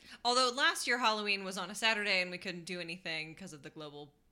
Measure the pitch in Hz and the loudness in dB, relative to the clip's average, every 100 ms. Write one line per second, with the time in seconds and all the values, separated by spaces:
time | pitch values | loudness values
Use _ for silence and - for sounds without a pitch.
0 | - - 240 247 254 247 320 - 269 247 | -14 -4 2 4 4 4 4 4 2 2
1 | 233 214 208 196 190 196 175 208 226 214 | 4 2 0 -2 -2 -4 -6 0 2 2
2 | 208 190 180 180 190 175 165 180 165 175 | 2 2 2 -4 -8 -8 -6 -8 -6 -8
3 | 170 160 156 151 185 151 151 160 151 147 | -4 -4 -6 -10 -14 -14 -16 -12 -12 -12
4 | 143 _ _ | -16 _ _